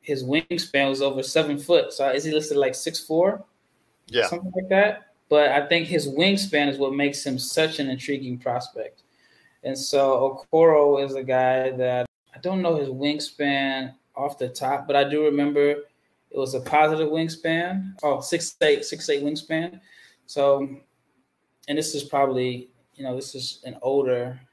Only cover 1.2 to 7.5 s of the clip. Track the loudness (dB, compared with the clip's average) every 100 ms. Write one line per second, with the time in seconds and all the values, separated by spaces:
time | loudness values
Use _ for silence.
1.2 | 0 0 2 -2 2 2 2 -2 0 0
2.2 | 0 -2 0 0 0 0 -6 -8 -2 2
3.2 | 2 0 -10 _ _ _ _ _ -4 0
4.2 | 0 -2 -6 -8 0 2 2 0 -12 _
5.2 | _ 4 6 2 2 0 0 -2 -2 2
6.2 | 2 2 0 0 0 0 -2 0 -2 -2
7.2 | -6 -4 -2